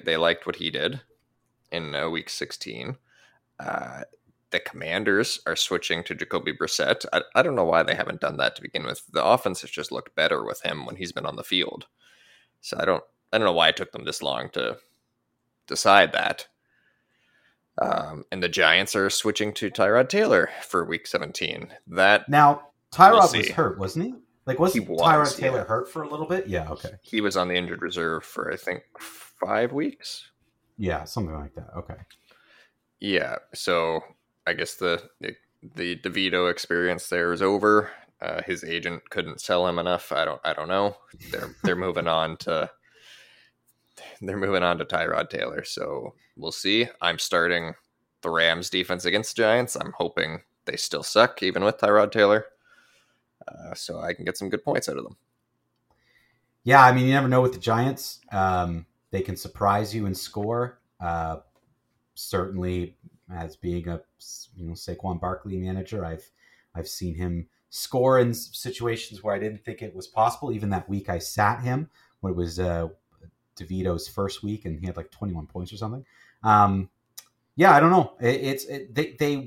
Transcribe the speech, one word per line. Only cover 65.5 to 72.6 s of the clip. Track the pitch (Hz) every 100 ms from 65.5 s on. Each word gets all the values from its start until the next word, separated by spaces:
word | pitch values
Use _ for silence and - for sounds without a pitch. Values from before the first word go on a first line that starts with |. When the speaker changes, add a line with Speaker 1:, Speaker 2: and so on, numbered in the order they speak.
| 95
Speaker 2:
manager, | 92 92 92 107
I've, | 82 82 - _ _ _ _
I've | 82 80
seen | - 90
him | 80 90 85 82 _ _
score | - - 127 127 131
in | 120
s-, | 117 -
situations | - 120 - 117 110 - 98
where | 107
I | 98
didn't | 107 104
think | - -
it | 107
was | 92 -
possible. | 110 113 - 139
Even | 110 104
that | 92 87
week | 101 95
I | 87
sat | - - 104 127
him | 123 131 160 _ _ _
when | 95
it | 87
was, | 85
uh, | 85